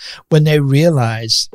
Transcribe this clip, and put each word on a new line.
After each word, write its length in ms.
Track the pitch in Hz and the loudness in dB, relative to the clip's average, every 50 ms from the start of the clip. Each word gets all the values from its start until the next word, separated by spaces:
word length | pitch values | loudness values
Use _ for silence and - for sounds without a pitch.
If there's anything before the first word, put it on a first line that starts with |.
| - - - - - - | -20 -20 -20 -20 -6 0
when 160 | - 156 151 | 0 2 2
they 140 | 156 151 151 | 2 2 2
realize 880 | 143 135 135 139 160 175 165 139 120 113 113 110 113 113 - - - - - | 2 2 2 2 2 2 2 2 0 -2 -4 -6 -6 -4 -4 -4 -4 -6 -10